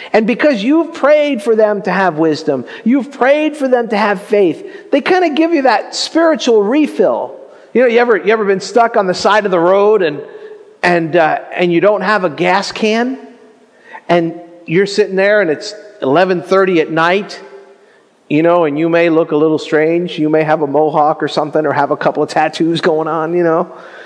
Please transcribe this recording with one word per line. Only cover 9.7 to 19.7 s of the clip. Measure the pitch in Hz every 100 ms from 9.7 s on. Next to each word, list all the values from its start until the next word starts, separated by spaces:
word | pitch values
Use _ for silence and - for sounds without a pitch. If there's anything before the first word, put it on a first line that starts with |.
| 196 208 214
and, | 165 147 - - - - - _
and, | 175 175 165 170
uh, | 156 147 -
and | - 180
you | 170
don't | 190 208
have | 190 214 175
a |
gas | 143 180 185 196
can? | - 214 226 247 262 - - - _ _ _ - - -
And | 175 165 160 - - -
you're | 165 196
sitting | 202 190 190
there | 196 208
and | 180
it's | 143 - - - -
eleven | 131 147 185 180
thirty | 139 190 190 175
at | 156
night, | 160 165 190 196 - - - - - _ _ _ _ _
you | 147
know, | 165 175 160
and | 143
you | 165
may | 170 170
look | 160 160
a | 151
little | 156 156
strange. | -